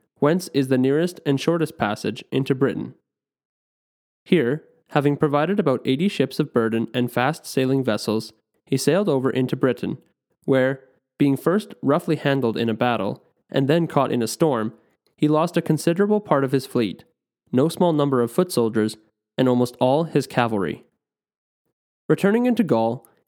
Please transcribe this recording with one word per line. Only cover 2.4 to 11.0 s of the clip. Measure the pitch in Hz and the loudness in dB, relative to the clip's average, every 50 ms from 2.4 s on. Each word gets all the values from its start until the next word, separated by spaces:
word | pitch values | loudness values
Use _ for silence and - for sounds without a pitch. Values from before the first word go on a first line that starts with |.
| 135 - 139 | -2 -2 0
Britain. | 131 139 123 - - - - - _ _ _ _ _ _ _ _ _ _ _ _ _ _ _ _ _ _ _ _ _ _ _ _ _ _ | 0 0 0 -2 -4 -8 -10 -14 _ _ _ _ _ _ _ _ _ _ _ _ _ _ _ _ _ _ _ _ _ _ _ _ _ _
Here, | - 190 170 123 120 139 156 - _ _ _ _ _ | 0 2 2 2 2 -2 -4 -6 _ _ _ _ _
having | - 151 139 147 147 | -2 2 2 2 2
provided | 139 156 147 139 147 151 170 202 202 | 2 0 0 2 0 0 0 -2 0
about | 180 147 131 - - | 0 0 0 0 0
eighty | - 135 135 175 | -2 -2 0 -2
ships | 208 - - 131 131 - - | -2 0 -2 -2 -2 -2 -4
of | 151 143 - | -4 0 0
burden | 123 113 113 113 113 113 - - | 0 0 2 0 -2 -2 -2 -2
and | 127 123 120 | -2 -4 -2
fast-sailing | - 123 123 139 160 - - - - 139 131 127 135 135 127 | -2 0 0 0 -2 -4 -10 -6 -2 -2 0 0 0 0 0
vessels, | 120 107 107 - - 107 110 110 - - _ _ _ _ _ _ | -2 -2 -2 -2 -2 -2 -2 -4 -8 -14 _ _ _ _ _ _
he | _ 139 | _ -4
sailed | 131 - 143 151 190 208 196 | 0 2 2 2 2 2 0
over | 143 135 123 131 | 0 0 0 0
into | - 127 127 127 - | 0 -2 -2 -2 -2
Britain, | 135 - 131 120 - - 95 - - _ _ _ _ _ _ _ _ _ | 0 0 0 0 -2 -6 -8 -8 -8 _ _ _ _ _ _ _ _ _
where, | - 135 131 127 131 135 135 - _ _ _ | 0 2 2 2 0 -2 -4 -10 _ _ _